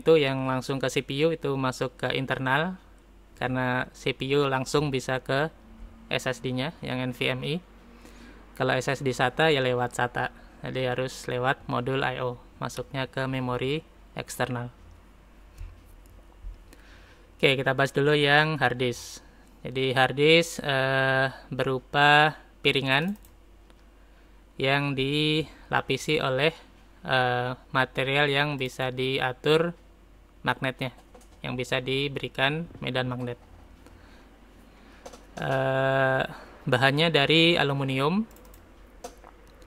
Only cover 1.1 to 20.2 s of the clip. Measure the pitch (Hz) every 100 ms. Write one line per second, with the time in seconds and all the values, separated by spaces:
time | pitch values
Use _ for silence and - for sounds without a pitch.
1.1 | 139 156 160 143 135 131 123 131 - 127
2.1 | 135 135 131 131 135 170 185 - - -
3.1 | - - - 127 131 127 127 131 - -
4.1 | 131 135 143 139 131 131 147 147 135 -
5.1 | 131 - 135 156 - - - - - -
6.1 | 135 131 127 135 127 135 - 139 127 127
7.1 | 123 131 131 139 165 - - - - -
8.1 | - - - - - 131 131 127 135 139
9.1 | 123 131 - 156 143 127 123 123 - 123
10.1 | - 127 - - - - 127 127 123 131
11.1 | - - 123 127 139 - 127 123 135 135
12.1 | 131 127 123 - - 127 - 127 139 131
13.1 | - 131 131 127 123 131 151 - - -
14.1 | - 127 - 123 123 120 - - - -
15.1 | - - - - - - - - - -
16.1 | - - - - - - - - - -
17.1 | - - - 156 135 135 131 139 - 143
18.1 | 151 143 147 156 156 123 123 131 117 -
19.1 | - - - - - - 127 131 127 131
20.1 | 127